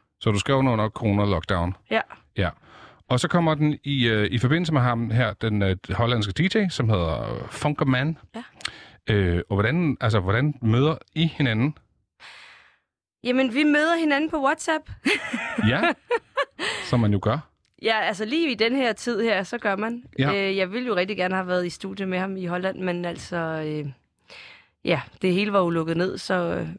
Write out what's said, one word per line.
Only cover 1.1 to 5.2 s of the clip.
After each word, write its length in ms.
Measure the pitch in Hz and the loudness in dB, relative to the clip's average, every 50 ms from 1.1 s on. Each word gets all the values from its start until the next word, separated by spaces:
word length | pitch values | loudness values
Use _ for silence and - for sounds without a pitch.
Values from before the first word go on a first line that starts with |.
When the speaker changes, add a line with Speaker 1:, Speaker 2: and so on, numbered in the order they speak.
| 101 104 104 101 92 87 - - 98 87 85 92 95 - _ - | 2 2 2 2 2 0 0 0 0 0 0 -2 -4 -6 _ -4
Speaker 2:
Ja. 120 | 220 220 - - - - _ _ _ | -2 -2 -2 -6 -12 -20 _ _ _
Speaker 1:
Ja. 120 | - 92 85 - - _ - - - - - - - _ | -2 -2 -2 -4 -8 _ -20 -20 -20 -20 -20 -20 -14 _
Og 120 | - 127 123 | -2 0 0
så 80 | - | 2
kommer 260 | 160 - 175 165 156 156 | 2 2 2 4 2 2
den 240 | 147 151 151 143 - - | 2 2 2 0 -2 -4
i, 240 | 143 139 131 117 | -2 0 2 2
øh, 200 | 113 110 107 107 - | 2 4 2 2 2
i 60 | 110 | 2
forbindelse 360 | 110 120 123 151 170 180 156 156 | 2 2 2 2 2 2 2 2
med 80 | 135 | 2
ham 280 | 123 123 120 117 117 107 | 2 2 2 0 0 0
her, 240 | 110 123 | 2 2